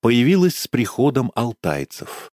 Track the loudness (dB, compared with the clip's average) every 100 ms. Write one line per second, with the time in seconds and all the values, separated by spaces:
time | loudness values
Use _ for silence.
0 | 4 4 4 4 2 0 -6 -2 -2 0
1 | 0 2 -2 -4 -6 -4 -4 -4 -6 -12
2 | -16 -16 -18